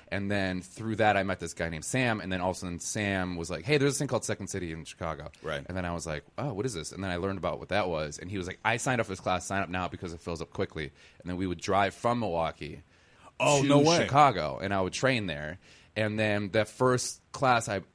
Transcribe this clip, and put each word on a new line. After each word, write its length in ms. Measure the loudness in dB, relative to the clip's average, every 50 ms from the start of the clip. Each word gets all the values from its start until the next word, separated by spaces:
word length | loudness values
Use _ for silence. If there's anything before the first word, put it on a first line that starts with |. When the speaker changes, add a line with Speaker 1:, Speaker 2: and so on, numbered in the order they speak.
| -6 -6
Speaker 1:
And 200 | -6 -4 -2 0
then 320 | 0 0 0 0 -2 -4
through 360 | -6 -10 -10 -8 -6 -2 2
that, 200 | 4 6 6 6
I 60 | 4 4
met 160 | 2 -2 -2
this 140 | -4 -6 -4
guy 120 | -4 -4 -2
named 140 | -2 -4 -4
Sam, 380 | -2 0 2 2 2 0 0
and 100 | -2 -4
then 100 | -2 0
all 100 | 0 0
of 60 | -2
a 20 | -2
sudden 200 | -4 -6 -6 -6
Sam 580 | -6 -6 -4 -2 0 0 0 0 0 -2 -2
was 120 | -4 -4 -4
like, 160 | -6 -4 0
"Hey, 140 | 2 2 4
there's 140 | 4 2 2
this 40 |
thing 100 | 0 0
called 160 | 0 0 -2 -2
Second 260 | -2 -4 -4 -6 -6
City 220 | -6 -6 -6 -6
in 140 | -6 -8 -10
Chicago." 460 | -12 -10 -6 -6 -6 -6 -6 -10 -12 -14 -10
Speaker 2:
Right. 220 | -6 -6 -4 -4 -6
Speaker 1:
And 100 | -6 -6
then 80 | -4 -4
I 100 | -4 -4
was 100 | -4 -4
like, 180 | -6 -6 -6 -8 -10 _
"Oh, 160 | -6 -6 -4 -4
what 100 | -4 -4
is 80 | -4 -6
this?" 160 | -6 -8 -8
And 120 | -8 -6 -4
then 60 | -4
I 60 | -2
learned 240 | -2 -2 -2 -2 -2
about 180 | -2 -4 -4
what 120 | -4 -4 -2
that 200 | 0 0 2 0
was, 300 | 0 -2 -2 -4 -6 -10
and 100 | -10 -8
he 80 | -6
was 80 | -6 -6
like, 140 | -6 -8 -2 0
"I 140 | 0 0
signed 240 | 0 0 0 0 0
up 60 | 0
for 60 | -2 -6
this 60 | -4
class, 280 | 0 0 0 0 -2
sign 160 | -2 -2 -2 -2
up 60 | -2
now 180 | -2 -4 -4
because 260 | -4 -6 -8 -8 -10 -10
it 60 | -8
fills 220 | -8 -8 -6 -6 -8
up 80 | -6 -4
quickly." 300 | -4 -4 -4 -4 -6 -8
And 420 | -8 -10 -16 -20 -20 -20 -12 -8 -6
then 80 | -4
we 100 | -2 -2
would 120 | -2 -4 -4
drive 360 | -2 2 2 4 4 2 0
from 240 | 0 0 0 0 0
Milwaukee 640 | 0 0 0 0 0 -2 -2 -6 -10 -12 -12 -14 -18 _ _ _ _ _ _ _ -20 -14 -6 0
Speaker 2:
Oh, 240 | 4 4 4 6 6
Speaker 1:
to 40 |
Speaker 2:
no 120 | 6 6 8
way. 180 | 8 6 6
Speaker 1:
Chicago, 600 | 6 4 4 6 8 8 8 6 4 0 -2 -2 -4
and 140 | -2 0 0
I 40 | 0
would 140 | 0 0 0
train 320 | 2 2 2 2 2 0
there. 320 | -4 -4 -6 -8 -8 -10 -12 -16 -20 -20 -20 -20 _ -4
And 240 | -2 -2 0 0 0
then 300 | 2 2 2 0 0 2
that 160 | 2 2 0
first 540 | 0 0 2 4 4 4 2 0 -4 -8 -10 _ _
class, 360 | -4 0 4 4 4 4 2
I, 140 | 0 -4 -4 -6 -8